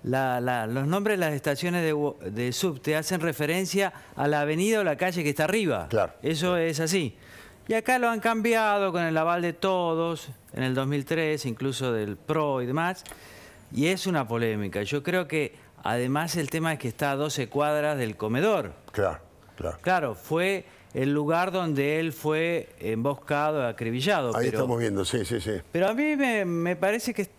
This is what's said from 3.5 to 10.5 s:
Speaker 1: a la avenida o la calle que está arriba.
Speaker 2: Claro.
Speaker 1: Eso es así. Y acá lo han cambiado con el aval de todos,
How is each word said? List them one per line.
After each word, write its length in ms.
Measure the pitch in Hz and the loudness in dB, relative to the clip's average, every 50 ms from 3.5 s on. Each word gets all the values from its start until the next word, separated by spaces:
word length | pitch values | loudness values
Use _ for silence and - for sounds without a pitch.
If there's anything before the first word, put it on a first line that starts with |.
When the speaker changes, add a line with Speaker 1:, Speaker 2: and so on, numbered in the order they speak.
| 165 185 190 - 180 196 196 180 - - - - - | 0 0 0 0 2 0 0 0 -2 -8 -20 -14 -4
Speaker 1:
a 100 | - 139 | 0 2
la 140 | 147 151 147 | 2 4 2
avenida 400 | 147 147 156 165 190 214 226 214 | 2 2 2 2 2 4 4 4
o 20 | 202 | 2
la 140 | 165 147 | 2 2
calle 260 | 120 180 185 170 175 156 | 2 0 0 0 2 0
que 60 | 147 | 0
está 160 | 143 - 156 | 2 2 2
arriba. 420 | 156 196 226 208 160 120 95 82 78 | 2 2 2 2 2 2 0 0 0
Speaker 2:
Claro. 220 | 113 107 95 - - - | 2 2 2 2 -2 -4
Speaker 1:
Eso 360 | - 143 165 147 170 180 180 | -2 -2 0 2 2 2 2
es 240 | 170 165 165 156 147 | 2 2 0 0 0
así. 340 | 165 - 185 190 156 117 - - - - - - - - - - - - | 0 2 2 0 0 -2 -4 -10 -20 -20 -20 -20 -20 -20 -20 -14 -4 0
Y 40 | 220 | 0
acá 240 | 226 220 - 254 254 | 0 2 2 2 4
lo 100 | 240 233 | 4 2
han 100 | 233 214 | 2 2
cambiado 720 | 202 233 226 226 214 233 226 226 220 214 202 202 196 190 | 0 0 0 2 2 4 4 4 4 4 4 2 2 2
con 100 | 165 175 | 0 0
el 160 | 170 165 160 | 0 2 2
aval 240 | 160 160 170 175 175 | 2 2 2 2 2
de 120 | 175 170 165 | 0 -2 -2
todos, 760 | - - 190 190 180 175 170 165 160 165 170 165 151 - 143 127 - - - | 0 0 0 2 2 2 0 0 0 0 -2 -2 -4 -8 -14 -16 -18 -18 -10